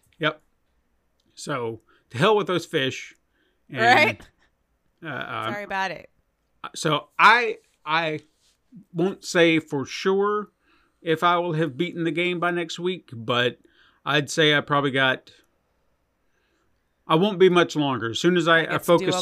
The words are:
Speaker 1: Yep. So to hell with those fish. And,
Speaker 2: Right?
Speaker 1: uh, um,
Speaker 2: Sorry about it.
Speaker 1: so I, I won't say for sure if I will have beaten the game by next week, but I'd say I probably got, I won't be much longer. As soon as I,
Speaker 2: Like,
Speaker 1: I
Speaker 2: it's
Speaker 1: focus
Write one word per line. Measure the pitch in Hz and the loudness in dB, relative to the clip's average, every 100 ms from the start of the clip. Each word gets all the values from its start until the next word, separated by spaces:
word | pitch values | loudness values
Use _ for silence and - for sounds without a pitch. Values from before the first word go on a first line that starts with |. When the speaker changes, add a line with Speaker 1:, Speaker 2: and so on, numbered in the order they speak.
| _ _ | _ _
Speaker 1:
Yep. | 151 - _ _ _ _ _ _ _ _ _ - | -4 -4 _ _ _ _ _ _ _ _ _ -16
So | - 135 117 113 _ _ _ | -10 -6 -6 -10 _ _ _
to | 117 | -2
hell | 190 208 | 2 2
with | 185 | 0
those | 180 - | -4 -4
fish. | 147 131 - - - _ _ _ _ _ | -4 -2 -6 -12 -20 _ _ _ _ _
And, | - | -2
Speaker 2:
Right? | 233 254 - - - _ _ _ _ _ _ _ | 4 4 4 -2 -14 _ _ _ _ _ _ _
Speaker 1:
uh, | 165 127 131 117 110 | -12 -10 -8 -6 -6
um, | |
Speaker 2:
Sorry | 208 | -8
about | 196 196 190 | -8 -6 -6
it. | 160 - _ _ _ _ _ - | -8 -16 _ _ _ _ _ -16
Speaker 1:
so | - 160 143 - - | -6 -2 -2 -4 4
I, | 185 233 233 - _ _ | 6 6 2 -6 _ _
I | 151 160 165 151 - _ _ _ _ 233 - | -4 -2 -2 -6 -12 _ _ _ _ -20 -12
won't | 170 185 190 | -4 -4 -4
say | - 180 170 160 | -4 2 4 2
for | 156 143 127 | -2 -6 -6
sure | - 190 196 202 208 196 _ _ _ _ _ | -4 -2 0 0 -2 -8 _ _ _ _ _
if | 165 160 | -4 0
I | 175 175 | 2 2
will | 175 | 0
have | 156 160 127 | -2 -4 -2
beaten | 175 170 | -6 -4
the | 165 | -4
game | 156 180 175 | -2 -2 -2
by | 175 | -2
next | 175 165 - | -2 -6 -6
week, | 180 185 - | -6 -6 -10
but | 117 110 120 123 - _ _ _ _ | -12 -2 0 0 -2 _ _ _ _
I'd | - 147 139 | -2 -2 0
say | - 151 147 | 2 2 2
I | |
probably | 139 143 139 | 0 0 0
got, | 131 135 131 - _ _ _ _ _ _ _ _ _ _ _ _ _ _ _ _ _ - | 0 0 0 -8 _ _ _ _ _ _ _ _ _ _ _ _ _ _ _ _ _ 0
I | |
won't | 160 208 180 | 2 2 4
be | 185 | 4
much | 175 165 151 | 6 2 0
longer. | 143 120 113 | -2 -2 -4
As | 110 | -2
soon | 170 180 | 0 2
as | 160 | 4
I, | 165 | 2
Speaker 2:
Like, | 160 | 2
Speaker 1:
I | 147 | -4
Speaker 2:
it's | - | 2
Speaker 1:
focus | 170 185 180 | 2 2 -2